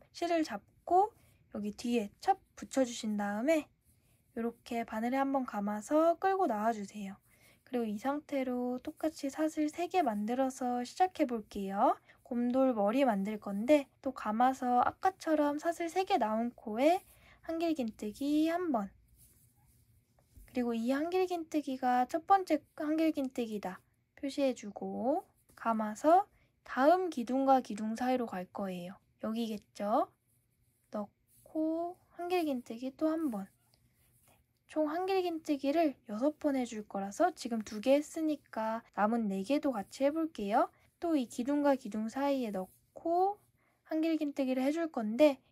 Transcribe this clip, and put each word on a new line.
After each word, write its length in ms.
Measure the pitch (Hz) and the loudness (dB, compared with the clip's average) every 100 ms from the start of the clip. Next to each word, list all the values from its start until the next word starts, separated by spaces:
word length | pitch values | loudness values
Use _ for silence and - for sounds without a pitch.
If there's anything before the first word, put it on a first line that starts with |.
| - | -6
실을 320 | - 339 330 | -6 0 0
잡고 680 | 311 - - _ - 359 427 - _ _ _ 220 | 0 -6 -14 _ 2 4 4 -2 _ _ _ -8
여기 160 | 208 | -8
뒤에 380 | - 240 240 202 - | -6 -2 -2 -2 -2
찹 160 | - 392 _ - | 0 0 _ -18
붙여주신 600 | - 269 240 233 214 208 | -6 -2 -2 -2 -6 -4
다음에 540 | 202 208 269 320 - _ _ _ _ _ _ 233 | -4 -2 2 0 -2 _ _ _ _ _ _ -6
요렇게 500 | 233 - - 233 226 | -6 -8 -8 -6 -6
바늘에 320 | 220 233 269 | -4 -2 0
한번 280 | 277 269 254 | 0 0 -2
감아서 720 | 208 202 208 - 302 330 330 | -4 -4 -4 0 4 4 4
끌고 320 | 381 392 339 | 2 2 2
나와주세요. 680 | 208 226 214 196 208 196 196 _ _ - _ | 2 0 -2 -6 -10 -12 -14 _ _ -20 _
그리고 220 | _ 247 226 | _ -4 -2
이 120 | 208 | -2
상태로 840 | 262 294 - 277 254 247 247 254 | -2 -4 -4 -4 -2 -2 -4 -4
똑같이 480 | 311 - 311 - 277 | -8 -6 -6 -4 -6
사슬 400 | 285 311 311 302 | -2 -2 0 -2
세 180 | 330 349 | -2 0
개 140 | 370 | 0
만들어서 840 | 277 208 208 247 262 - 247 247 | 2 0 -2 0 -2 -2 -4 -2
시작해볼게요. 1120 | 247 - 370 - 269 233 - 208 196 196 277 392 _ _ | -4 0 0 2 -2 -2 -6 -6 -4 2 2 2 _ _
곰돌 500 | - 240 247 262 262 | -6 -2 0 4 4
머리 320 | 226 202 254 262 | 4 2 4 2
만들 340 | 196 196 214 | 2 -2 -6
건데 480 | 202 202 247 302 277 _ | -6 -2 4 4 4 _
또 100 | 269 | -8
감아서 680 | - 214 220 254 262 247 247 | -6 -2 2 2 2 2 2
아까처럼 800 | - - 381 381 320 302 294 294 | 2 2 -2 0 0 2 2 0
사슬 300 | 330 330 339 | -2 -2 -2
세 140 | 370 381 | -2 0
개 120 | 381 | 2
나온 340 | 214 220 240 - | 2 0 -2 -6
코에 480 | 226 214 294 370 - _ - - | -6 2 4 2 -2 _ -20 -16
한길긴뜨기 1080 | - 330 330 311 226 - 214 - 277 302 320 | -8 -2 0 0 -4 -6 -10 -4 0 2 2
한 240 | 339 349 | 0 0
번, 180 | 233 196 - _ _ - _ _ _ _ _ _ _ _ _ _ - - | -2 -2 -10 _ _ -20 _ _ _ _ _ _ _ _ _ _ -20 -8
그리고 220 | 254 240 233 | -4 -2 -2
이 160 | 233 | 0
한길긴뜨기가 1120 | 269 330 370 370 349 311 311 285 262 254 247 254 | 0 0 0 0 -2 -4 -4 -2 -2 0 2 0
첫 220 | 330 - | -2 4
번째 340 | 392 370 302 - - | 4 4 -2 -2 -8
한길긴뜨기다 1040 | 302 320 320 302 262 - 226 208 185 185 _ _ _ _ | -2 2 2 0 -4 -4 -4 -6 -8 -10 _ _ _ _
표시해주고 1080 | 277 277 269 240 208 - 190 196 233 339 - _ _ - | -8 0 0 0 -8 -10 -8 -4 -2 -2 -4 _ _ -6
감아서 720 | 233 220 214 214 302 370 403 _ _ _ | -2 -2 -4 0 6 6 4 _ _ _
다음 460 | - - 285 370 359 | -6 2 6 6 2
기둥과 520 | 285 220 262 269 262 | -4 -2 2 6 4
기둥 340 | 254 208 220 226 | 2 -6 -6 -4
사이로 320 | 254 254 233 | -2 -2 -2
갈 180 | 185 185 | -8 -8
거예요. 500 | - 196 180 175 196 _ _ | -8 -8 -8 -12 -16 _ _
여기겠죠? 880 | 214 226 226 208 - - 202 254 359 _ _ _ _ _ _ _ _ | -6 -4 -4 -6 -12 -8 0 0 0 _ _ _ _ _ _ _ _
넣고 1040 | 208 202 _ _ _ - 311 311 320 349 370 _ | -10 -10 _ _ _ -8 -4 -2 -2 -4 -8 _
한길긴뜨기 840 | - 349 359 302 247 - 233 254 - | -10 -2 0 0 -4 -8 -10 -10 -4
또 100 | 311 | -2
한 240 | 320 311 | -2 -4
번. 160 | 202 196 _ _ _ _ _ _ _ _ | -6 -10 _ _ _ _ _ _ _ _
네, 60 | _ _ _ - | _ _ _ -8
총 240 | 311 302 | -4 -2
한길긴뜨기를 1040 | 330 381 381 359 320 - 285 277 320 311 - - | -2 -2 0 -2 -4 -4 -2 0 2 2 -2 -10
여섯 300 | 208 285 - | -2 -2 0
번 160 | 302 269 | -2 0
해줄 320 | 240 214 214 | -2 -6 -8
거라서 440 | 196 196 202 349 - | -6 -6 0 0 0
지금 260 | 233 226 | -6 -6
두 180 | 208 214 | -6 -2
개 140 | 262 285 | 4 4
했으니까 880 | 302 330 311 294 _ 226 220 226 - | 2 -4 -2 -2 _ -6 -4 -4 -6
남은 340 | - 208 233 214 | 0 0 2 0
네 140 | 190 | -2
개도 280 | 190 294 294 | 0 0 0
같이 320 | 226 196 - | -2 -6 -2
해볼게요. 640 | 277 320 320 - 202 233 370 _ _ _ | 0 0 -4 -4 0 0 0 _ _ _
또 160 | 339 302 | 0 0
이 80 | 233 | 0
기둥과 500 | - 240 294 285 269 | -4 -2 2 2 2
기둥 340 | 208 214 220 | -2 -6 -6
사이에 420 | 269 285 269 226 | -2 -2 0 -2
넣고 880 | 196 185 _ _ - 330 349 381 415 _ _ _ _ - | -6 -8 _ _ -10 -2 2 0 -2 _ _ _ _ -6
한길긴뜨기를 760 | 320 330 311 294 277 262 254 | -2 0 0 -2 -2 -2 0
해줄 300 | 262 320 330 | 0 0 -2
건데 480 | 254 214 233 302 269 _ | -4 -2 6 6 4 _